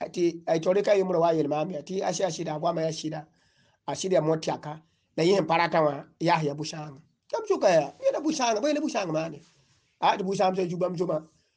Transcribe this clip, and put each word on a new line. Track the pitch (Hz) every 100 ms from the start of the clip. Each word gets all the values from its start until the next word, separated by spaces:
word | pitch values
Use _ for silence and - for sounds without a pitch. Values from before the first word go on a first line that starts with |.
Ati | - 180 170 170 -
ay | 165
tori | 165 190
ka | 202
yumro | 208 185 175
wa | 170
yel | 165 143
ma | 151
mi. | 156 165
Ati | 139 190
asi | 190 175
asi | 190 165
da | 165 151
wa | 165
ma | 170
asi | 160 160 156
da. | 156 151 _ _ _ _ _ -
Asi | 143 190
da | 180
mo | 156 160
tiaka. | 160 131 151 156 - _ _ -
Na |
yi | 165 190
parata | 160 165 170 170
wa | 151 139 - _
ya | 165 165
ya | 151
bushanga. | 147 156 160 151 135 _ _ _
Kam | 466 440
so | 349
ka | 196
ya. | 165 139 -
Ni | 539
da | 523
bushanga, | 311 311 240 214
ba | 277
le | 294
bushanga | 294 233 185
ma | 156 165
ni. | 147 - _ _ _ _ _
A | 175 208
di |
bushanga | 190 196 190 185
so | 175
juba | 170 180
mjuma. | 170 180 156 160 _ _